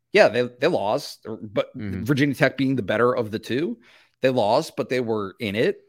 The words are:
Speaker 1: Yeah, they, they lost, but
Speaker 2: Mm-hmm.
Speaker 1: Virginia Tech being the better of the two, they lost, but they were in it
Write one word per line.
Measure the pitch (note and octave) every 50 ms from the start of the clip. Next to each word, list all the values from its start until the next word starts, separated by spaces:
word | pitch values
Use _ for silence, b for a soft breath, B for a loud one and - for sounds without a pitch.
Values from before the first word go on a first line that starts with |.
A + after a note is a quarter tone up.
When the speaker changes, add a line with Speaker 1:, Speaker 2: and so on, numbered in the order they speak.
| _ _ -
Speaker 1:
Yeah, | G3 G3+ A#2+
they, | G2+ A#2+ B2
they | B2 B2 B2 C#3
lost, | E3+ F3 A#2 G2 G2+ A#2 D3 - - - - -
but | - A2+ - - G#2+ G2+ C#3+ - - -
Speaker 2:
Mm-hmm. | C3 G#2+ G2+ F#2+ F#2+ A2+
Speaker 1:
Virginia | A2 C#3+ B2+ D3 C#3+ B2+
Tech | - C3+ C3 - -
being | C#3 C3 C3+
the | B2 G#2
better | F2+ G#2+ G#2+ A#2+ B2 A#2+
of | B2+ A#2 G2+
the | G2+ G#2+
two, | - - A2+ C3 D#3+ G#3+ A#3+ b b b b b b b b _
they | - C3
lost, | B2+ B2 G#2+ G2+ A#2 C#3+ E3 - -
but | - B2 -
they | C3 B2+
were | B2+ A2 A2+ G#2+ G2+ F#2+ - -
in | A#2 G#2 G2
it | G#2+ C3 G3 G3 - -